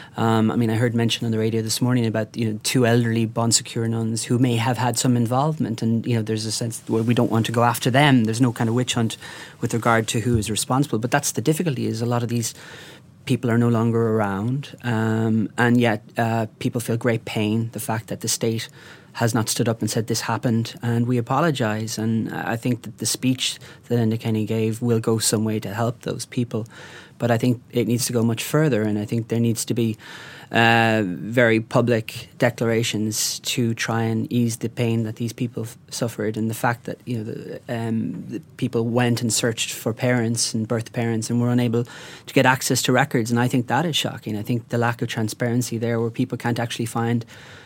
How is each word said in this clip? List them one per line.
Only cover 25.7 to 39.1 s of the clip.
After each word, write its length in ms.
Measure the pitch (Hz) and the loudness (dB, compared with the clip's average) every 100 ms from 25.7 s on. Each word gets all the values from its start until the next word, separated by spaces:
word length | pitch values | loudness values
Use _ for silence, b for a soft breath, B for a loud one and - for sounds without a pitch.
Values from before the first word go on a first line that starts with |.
help 280 | 104 117 120 | -2 -2 -2
those 240 | - 123 - | -8 -8 -6
people. 400 | - 117 110 - B B B B - | -6 -4 -6 -8 B B B B -4
But 140 | 120 | 0
I 60 | 117 | 2
think 220 | 127 120 - | 2 0 -2
it 160 | 120 107 | -2 0
needs 180 | 120 - | 0 0
to 60 | |
go 100 | 120 | 2
much 220 | 117 110 | 2 0
further, 380 | - 151 156 110 | 0 2 2 2
and 140 | 107 104 | 0 -2
I 80 | |
think 220 | 104 117 110 | -2 -4 -2
there 140 | 113 | 0
needs 240 | 117 110 | 0 0
to 100 | - | -2
be, 220 | 110 113 107 B B B B B | 0 0 -2 B B B B B
uh, 500 | 113 117 117 113 110 | 4 6 6 6 4
very 540 | 98 80 101 120 120 113 | 0 -4 -2 4 6 4
public 680 | 113 127 120 113 - - - - | 2 2 2 2 -2 -12 -12 0
declarations 1000 | 123 - 117 113 117 104 107 107 - - | 0 2 0 0 0 -2 -2 -2 -4 -4
to 340 | - - 117 | -4 -2 -2
try 280 | 113 - 113 | -2 -2 0
and 300 | 113 110 - | 0 0 0
ease 260 | 120 117 110 | 0 0 0
the 100 | 113 | -6
pain 340 | - 120 113 | -2 0 0
that 140 | 110 110 | -2 -4
these 160 | 117 | -8
people 320 | - 123 120 | -4 -6 -6
f-, 120 | 117 - - | -10 -12 -12
suffered, 460 | - 120 - 107 110 | -6 -6 -4 -4 -2
and 120 | 113 | -4
the 60 | |
fact 300 | 113 123 117 | -2 -2 -2
that, 140 | - - - | -6 -10 -6
you 120 | 117 | -6
know, 60 | |
the, 360 | 107 110 - 104 - | -6 -10 -10 -12 -8
um, 560 | 117 113 113 - - - | -6 -2 -2 -4 -6 -10
the 120 | 113 - - | -12 -12 -6
people 280 | 127 117 | -2 -2
went 360 | 117 120 120 | 0 2 2